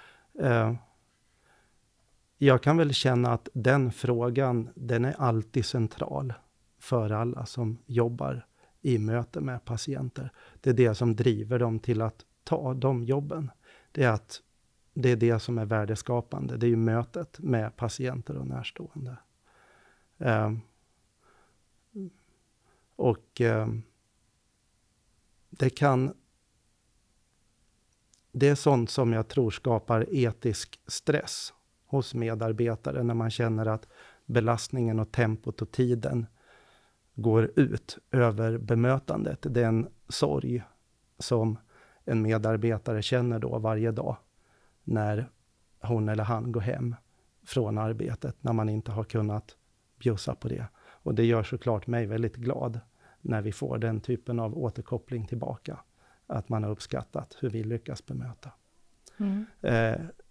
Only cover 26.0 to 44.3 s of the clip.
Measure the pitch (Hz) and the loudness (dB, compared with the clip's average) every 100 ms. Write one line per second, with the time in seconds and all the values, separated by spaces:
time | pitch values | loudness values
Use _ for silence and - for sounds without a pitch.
26 | 131 - _ _ _ _ _ _ _ _ | 2 -4 _ _ _ _ _ _ _ _
27 | _ _ _ _ _ _ _ _ _ _ | _ _ _ _ _ _ _ _ _ _
28 | _ _ _ 120 139 143 151 135 113 - | _ _ _ 2 4 6 6 4 4 2
29 | 120 113 110 - 117 - 131 113 - 113 | 2 2 0 0 0 0 0 0 2 0
30 | 113 156 120 107 120 107 - - - - | 2 2 0 0 -2 -2 -8 -16 -12 -4
31 | - 147 - - - - _ _ _ 139 | 0 0 -2 -10 -12 -16 _ _ _ -2
32 | 123 123 113 113 113 110 117 110 139 139 | -2 -4 -2 -2 -2 0 0 -2 -4 -2
33 | 120 117 113 - 117 110 110 110 - - | 0 0 -2 0 0 0 0 -2 -6 -20
34 | - - - 117 113 117 - 131 117 110 | -20 -20 0 2 2 0 -2 -2 0 0
35 | 107 - 110 110 - - 110 - 127 120 | 0 0 0 0 -6 -8 -6 0 2 2
36 | 135 127 110 _ _ - _ _ _ _ | 0 -2 -4 _ _ -20 _ _ _ _
37 | _ - 113 113 110 - 135 - - - | _ -2 4 4 4 4 4 2 -8 -18
38 | _ 131 120 107 113 117 110 117 120 135 | _ 2 4 2 0 -2 0 2 4 2
39 | - 110 104 - - 123 113 113 - - | 0 -4 -4 -4 -2 2 2 2 0 -8
40 | - - 147 139 135 120 - _ _ _ | -12 -2 0 0 -2 -6 -8 _ _ _
41 | _ _ - 120 113 110 - _ _ _ | _ _ 0 2 2 -2 -10 _ _ _
42 | - 113 110 110 110 110 117 110 - 107 | -2 0 2 2 2 0 0 -2 -2 -4
43 | - 127 123 113 123 120 110 110 117 110 | 0 0 0 -2 -2 -2 -2 0 0 -2
44 | - 117 _ | -4 -6 _